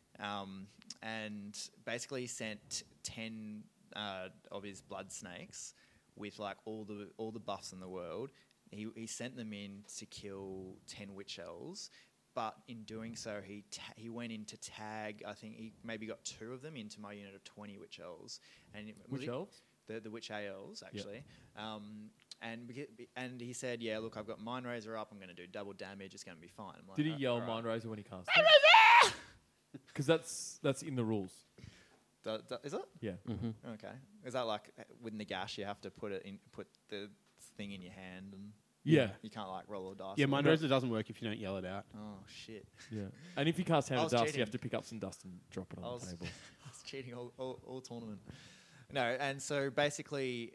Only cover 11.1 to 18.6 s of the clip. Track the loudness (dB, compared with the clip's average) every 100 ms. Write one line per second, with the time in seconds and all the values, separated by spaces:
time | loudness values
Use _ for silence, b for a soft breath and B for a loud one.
11.1 | -10 -10 -8 -8 -10 -10 -10 -12 b b
12.1 | _ _ -2 -2 -4 -12 -12 -8 -8 -6
13.1 | -6 -6 -6 -6 -10 -10 -12 -12 -10 -8
14.1 | -6 -4 -6 -8 -10 -12 -8 -6 -4 -4
15.1 | -6 -8 -8 -10 -10 -12 -10 -6 -6 -4
16.1 | -6 -8 -8 -8 -8 -10 -8 -10 -10 -10
17.1 | -10 -12 -14 -18 -14 -12 -12 -14 -12 -12
18.1 | -12 -12 -14 b b